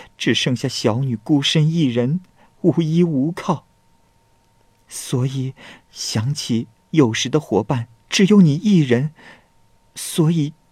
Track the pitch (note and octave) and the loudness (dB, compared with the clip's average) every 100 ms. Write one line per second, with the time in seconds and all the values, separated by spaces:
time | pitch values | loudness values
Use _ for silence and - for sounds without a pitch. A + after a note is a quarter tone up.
0 | - - - A2+ - B2 C3 - A#2+ A2 | -20 -6 -2 -2 -2 -4 -4 -2 -2 -2
1 | C3+ A2+ - D3 C#3 D#3+ D3+ E3+ C#3 A#2 | -2 -4 0 0 2 0 2 2 0 0
2 | B2 F3+ - _ _ _ F3+ E3+ D#3 E3 | -2 -4 -8 _ _ _ 0 0 0 2
3 | F3 C#3 D3 F3 - D3+ - _ _ _ | 2 0 -2 -4 -6 -6 -8 _ _ _
4 | _ _ _ _ _ _ _ _ _ - | _ _ _ _ _ _ _ _ _ -16
5 | - C3+ C3 C3+ C3 - - - _ - | -6 -2 -2 -4 -8 -10 -20 -20 _ -14
6 | - A2+ A#2+ C#3+ - A#2 - _ _ D#3+ | -6 -4 -4 -4 -4 -4 -4 _ _ 2
7 | A#2+ A2 B2 D3+ - G#2 A2+ C3 A2+ _ | 2 0 -2 -4 0 -2 0 -4 -6 _
8 | - - G3 G#3 E3 D3 G#3 F#3 C3 A#2+ | -4 2 6 6 6 4 2 2 4 0
9 | D3+ - - - _ _ _ _ _ - | -2 -8 -20 -20 _ _ _ _ _ -16
10 | - - D#3 E3 D3 - _ | -6 0 0 0 -4 -8 _